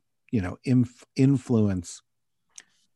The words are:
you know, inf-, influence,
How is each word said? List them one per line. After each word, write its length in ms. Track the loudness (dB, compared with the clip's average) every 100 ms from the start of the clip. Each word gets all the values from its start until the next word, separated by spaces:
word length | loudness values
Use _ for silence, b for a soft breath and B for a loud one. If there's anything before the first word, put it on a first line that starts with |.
| _ _ _
you 100 | -4
know, 160 | -4 -6 0
inf-, 400 | 0 0 -6 -8 0
influence, 840 | 2 2 0 0 0 -2 -8 -16 _ _ _ _ _ B B B _